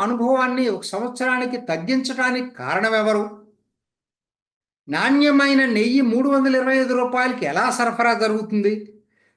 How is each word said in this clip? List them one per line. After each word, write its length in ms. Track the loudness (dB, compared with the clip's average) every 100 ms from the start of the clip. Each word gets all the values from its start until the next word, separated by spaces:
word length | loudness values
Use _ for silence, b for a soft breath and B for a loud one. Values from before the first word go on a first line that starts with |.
| -2
అనుభవాన్ని 640 | 0 0 2 0 0 -2
ఒక 140 | -2
సంవత్సరానికి 760 | -6 -6 -6 -4 -2 -2 -2 -6
తగ్గించడానికి 920 | -4 -4 -2 -2 -2 -2 -2 -2 -6 -10
కారణం 400 | -4 -2 0 0
ఎవరు? 280 | 2 0 -2 -10 -20 _ _ _ _ _ _ _ _ _ _ _ _ _ -6
నాణ్యమైన 760 | -2 2 4 4 4 4 4 2
నెయ్యి 360 | 2 2 2
మూడు 280 | 2 2 2
వందల 260 | 2 2 2
ఇరవై 220 | 2 0
ఐదు 160 | 2
రూపాయలకి 520 | 0 0 -2 -2 -2 -4
ఎలా 260 | -2 -2
సరఫరా 420 | 0 -2 0 0
జరుగుతుంది? 800 | 2 0 -2 -2 0 0 0 -6 -20 _ _ _